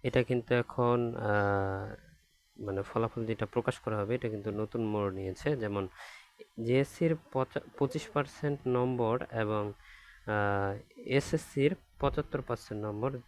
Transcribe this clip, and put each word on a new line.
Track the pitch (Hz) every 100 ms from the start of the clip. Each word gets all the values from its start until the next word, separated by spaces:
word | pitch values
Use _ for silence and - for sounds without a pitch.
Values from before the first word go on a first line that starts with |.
এটা | 131 131
কিন্তু | 120 123 117 123
এখন, | 117 - 120 120 120 117
আহ, | 104 104 101 101 98 98 98 107 - - _ _ _ -
মানে | 104 98
ফলাফল | 98 - 113 - 113
যেটা | 110 107
প্রকাশ | - 117 -
করা | - 107
হবে, | 101 123
এটা | 117
কিন্তু | 107 104
নতুন | 104 110 117 110
মোড় | 104 101
নিয়েছে। | 95 95 92 147 143
যেমন | 107 101 95 - - - - _ - -
জেএসসির | 113 131 139 - 165 160 -
পঁচা-, | 131 131 - - -
পঁচিশ | 139 156 -
পার্সেন্ট | 147 139 - 147 143 127
নম্বর | 123 127 123 113 123 -
এবং, | 117 107 107 104
আহ, | 98 - - - - - 107 101 101 98 101 - - -
এসএসসির | 135 - 156 - - 143 185 _ -
পঁচাত্তর | 139 - - 139
পার্সেন্ট | - 120 - 107 107
নম্বর | 104 127 135